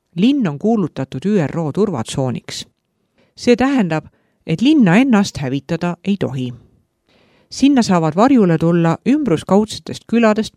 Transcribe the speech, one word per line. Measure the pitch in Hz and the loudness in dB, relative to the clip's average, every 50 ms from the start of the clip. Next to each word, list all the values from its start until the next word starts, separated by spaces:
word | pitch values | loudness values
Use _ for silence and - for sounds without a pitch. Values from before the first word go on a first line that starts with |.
| _ _ - | _ _ -4
Linn | 165 196 262 285 285 220 | 0 2 2 2 2 0
on | 160 143 135 | -2 -4 -2
kuulutatud | - 214 233 214 180 135 - 135 135 - - 131 131 | -2 0 0 0 -2 -4 -4 -8 -8 -8 -8 -6 -4
üro | 196 214 190 143 - - 165 165 147 | -2 0 0 -2 -2 -4 -4 -6 -4
turvatsooniks. | - 180 214 220 165 117 113 - - 143 131 127 117 - - - - - - _ _ _ _ _ _ _ _ _ _ _ _ _ _ | -2 -2 -2 -2 -2 -6 -6 -6 -4 -4 -4 -4 -4 -6 -10 -14 -16 -16 -16 _ _ _ _ _ _ _ _ _ _ _ _ _ _
See | - - 240 240 | -4 0 0 2
tähendab, | 196 254 277 285 254 196 165 160 156 - - _ _ _ _ _ _ - | 2 2 0 0 0 0 -2 -2 -4 -6 -8 _ _ _ _ _ _ -8
et | - 165 - | -6 -4 0
linna | 214 285 320 294 226 170 170 | 2 2 4 4 4 4 4
ennast | 226 269 285 220 202 202 - - | 4 4 4 2 2 0 0 -4
hävitada | - 151 127 131 139 - - 170 160 175 175 170 - - | -8 -6 -6 -6 -6 -6 -6 -6 -4 -4 -6 -6 -6 -6
ei | 196 202 | -6 -4
tohi. | - 131 123 131 131 127 123 120 - _ _ _ _ _ _ _ _ _ _ _ _ _ _ _ _ _ - | -4 -4 -6 -6 -6 -8 -8 -10 -14 _ _ _ _ _ _ _ _ _ _ _ _ _ _ _ _ _ -14
Sinna | - - 262 285 285 247 | -4 0 2 4 4 4
saavad | 220 - 185 175 160 156 151 | 2 2 2 2 0 0 2
varjule | 185 233 277 285 240 196 175 160 | 2 2 4 4 4 4 4 2
tulla | 156 165 165 175 170 165 165 160 - - | 2 2 2 2 2 2 0 -2 -2 -2
ümbruskaudsetest | 214 277 311 294 202 175 220 - - 190 202 220 - - - - - - - _ - | 0 0 0 0 0 -2 -2 0 0 0 0 0 -2 -6 -14 -14 -14 -14 -14 _ -4
küladest | 220 233 233 214 214 220 214 - _ | 0 2 2 2 2 0 -4 -8 _